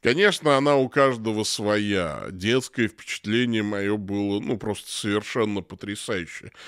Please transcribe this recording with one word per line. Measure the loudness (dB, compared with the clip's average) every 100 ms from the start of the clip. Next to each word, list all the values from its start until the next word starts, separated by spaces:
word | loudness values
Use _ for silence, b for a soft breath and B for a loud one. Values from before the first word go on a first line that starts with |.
Конечно, | 2 4 4 2 2 4
она | 4 4
у | 2
каждого | 4 4 4 -2 -2
своя. | -2 -2 2 2 2 0 0 -4 -10
Детское | -4 0 0 0 -2 -2
впечатление | -2 -12 -8 -2 0 2 0
мое | 0 -2 0 -2
было, | -2 -2 0 0
ну, | -2 -4
просто | -4 -6 -6
совершенно | -6 0 -2 0 0 0 0
потрясающее. | -6 -12 -10 -8 -4 -6 -6 -12 -18 B